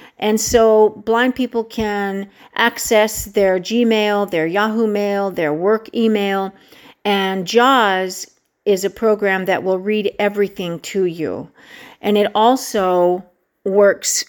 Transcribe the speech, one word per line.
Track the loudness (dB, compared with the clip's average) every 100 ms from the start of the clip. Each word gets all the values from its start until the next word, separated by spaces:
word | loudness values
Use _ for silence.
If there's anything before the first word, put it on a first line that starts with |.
| -20 -6
And | -2 -2
so | 2 4 6 6 4 2 -2
blind | 0 0 -2
people | -4 -4
can | -8 -6 -4 -4 -4 -6 -10 _ -10 -2
access | -2 -2 0 2 2 -2 -4
their | 0 2 0
Gmail, | -2 0 2 2 0 0 -2
their | -2 -2
Yahoo | 0 0 0 0
Mail, | 0 -2 -2 -4
their | -2 -2
work | 0 0 -2 -2 -2
email, | 0 0 0 -2 -4 -10 _ -20 -20 _
and | -2 -2 -2 -4 0
jaws | 2 4 4 2 0 -4 -8 -16 _ _ _ -2
is | 0
a | -2
program | -2 0 0 0 0 0
that | -2
will | 0 -2
read | -2 -2 -2 -2
everything | -2 0 -4 -4 -8 -8
to | -8 -4 -2
you. | -2 -6 -8 -12 _ -20 -20 -20 -8
And | -2 0
it | 0 2
also | 2 2 -2 -2 0 2 2 0 -8 _ _ _
works | -2 4 4 2 -2 -6